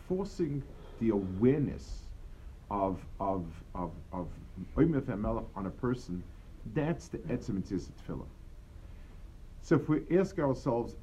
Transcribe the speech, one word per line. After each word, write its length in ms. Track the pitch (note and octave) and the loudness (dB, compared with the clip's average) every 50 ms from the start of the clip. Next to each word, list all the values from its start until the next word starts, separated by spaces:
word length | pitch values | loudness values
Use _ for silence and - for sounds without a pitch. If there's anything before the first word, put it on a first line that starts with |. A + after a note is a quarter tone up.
| - | -4
forcing 560 | - F#3 F#3 G3 G3 - - E3+ C#3+ C#3+ C#3 - - - - - - - - | -2 0 0 0 -2 0 0 0 0 0 -2 -4 -6 -10 -12 -12 -10 -4 2
the 100 | A2+ A2 | 4 4
awareness 920 | G#2 G2+ F#2+ F#2 F#2 F#2+ A#2 B2+ D3 D#3 C3+ F2+ - - - - - - - - - - - - - - - - - - - - | 4 4 4 2 2 6 8 8 8 8 4 0 0 -4 -6 -6 -8 -6 -8 -10 -10 -10 -10 -12 -12 -12 -12 -12 -12 -12 -6 -2
of, 300 | G2+ G2+ G2 G2 F#2 E2 - - - - | 2 4 4 4 2 0 -4 -8 -4 0
of, 260 | G2 G2 F#2+ F#2 E2+ E2 D#2+ - - - - | 2 2 2 2 0 -4 -8 -10 -10 -8 -4
of, 160 | F#2 F2 E2+ E2 - - - | -2 -2 -2 -4 -6 -10 -6
of 160 | F#2 F2+ F2 E2 - - - - - F#2+ F2+ - - | -4 -4 -4 -4 -6 -10 -10 -10 -8 -8 -8 0 4
Omer 240 | B2 D#3 E3 D#3 C3 - C3 G2 | 6 6 6 6 2 0 0 -2
Melech 300 | G2+ G#2+ A2 A#2 A2+ - - - | 0 0 0 0 -2 -4 -6 -6
on 100 | G2+ F#2+ | -4 -4
a 40 | F2+ | -4
person, 540 | - - B2+ B2 C3 C3 - - F2 F2 E2+ - - - - - - - - A#2 G#2+ | -2 0 0 0 0 0 -2 -6 -6 -6 -6 -8 -12 -14 -14 -14 -12 -10 -8 -2 0
that's 340 | D3+ C#3+ D#3+ E3+ - - | 2 2 2 0 -2 -4
the 100 | - - - | -8 -8 -6
Etzem 360 | - - - - - - G2+ | -2 -2 -2 -2 0 0 0
Mitzvah 360 | F#2+ - - G2 E2+ - - - - - | 0 0 0 0 -2 -2 -4 -10 -12 -8
Tefillah. 180 | - F2 - - - - - - - - - - - - - - - - - - - - - - - - - - - - - | -6 -6 -6 -6 -10 -12 -14 -14 -14 -14 -14 -14 -14 -14 -14 -14 -12 -12 -12 -14 -14 -14 -14 -14 -14 -14 -14 -14 -14 -14 -2
So 140 | - - E3+ | 4 6 6
if 140 | C#3+ - - | 6 6 6
we 120 | D#3 C#3+ - - E3 | 2 2 4 4 6
ask 220 | F#3+ F#3 - - E3 | 6 6 4 2 2
ourselves, 560 | D3 C3+ B2+ - - D3 A#2 A#2+ A2+ - - - | 2 2 2 2 2 2 2 2 2 -2 -4 0